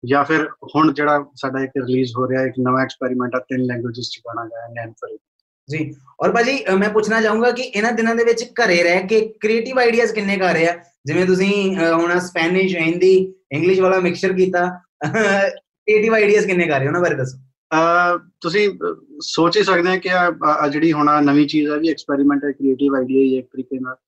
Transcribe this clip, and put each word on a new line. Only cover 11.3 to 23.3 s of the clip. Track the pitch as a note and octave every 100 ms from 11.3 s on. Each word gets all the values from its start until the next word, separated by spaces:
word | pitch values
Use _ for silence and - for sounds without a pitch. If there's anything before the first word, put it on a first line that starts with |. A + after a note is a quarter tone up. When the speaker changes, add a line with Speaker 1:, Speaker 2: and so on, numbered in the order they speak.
| F#3 G3 G3+ F#3+ F#3+
Speaker 2:
ਅਹ, | E3
ਹੁਣ | E3 E3+ F3
ਸਪੈਨਿਸ਼, | F3 F3 E3 F#3 F#3+ E3+
ਹਿੰਦੀ, | D#3+ F3 F#3 F#3+ F#3+ - _
ਇੰਗਲਿਸ਼ | C#3 F3 F#3+
ਵਾਲਾ | F#3 F#3
ਮਿਕਸਚਰ | F3+ E3+ F#3+
ਕੀਤਾ, | F#3 F#3 F3 F3 F3+ _ _ D3+ A3 G#3 G3 G3 -
ਕ੍ਰੀਏਟਿਵ | _ _ - G#3+ A3
ਆਈਡੀਆਜ਼ | A3 G#3 G3+ F#3+
ਕਿੰਨੇ | F3+ E3+
ਕੁ |
ਆ | C#3
ਰਹੇ | C3+
ਉਹਨਾਂ | E3+
ਬਾਰੇ | F3 C#3
ਦੱਸੋ। | C3 - - _ _
Speaker 1:
ਅਹ, | D#3+ E3 F3 F3 F3 - _
ਤੁਸੀਂ, | E3+ F#3 G#3
ਅਹ, | F#3 F2 E2 _ -
ਸੋਚ | - - E3+ G#3
ਹੀ |
ਸਕਦੇ | G3 F3+ F3
ਆ | F#3
ਕਿ | F3+
ਆ, | F#3 F3 D#3+
ਆ, | D3+
ਆ | D3 D3+
ਜਿਹੜੀ | C#3+ E3
ਹੁਣ | D3+ D3
ਆ | D3
ਨਵੀਂ | D3 C#3+ D3
ਚੀਜ਼ | D3+ D3
ਆ | D3
ਵੀ | E3
ਐਕਸਪੈਰੀਮੈਂਟ | D3+ - C#3 C#3+ C#3+ C#3+
ਹੈ, |
ਕ੍ਰੀਏਟਿਵ | C3+ C#3 B2+ C#3 C#3
ਆਈਡੀਆ | B2+ C3
ਹੀ | C3+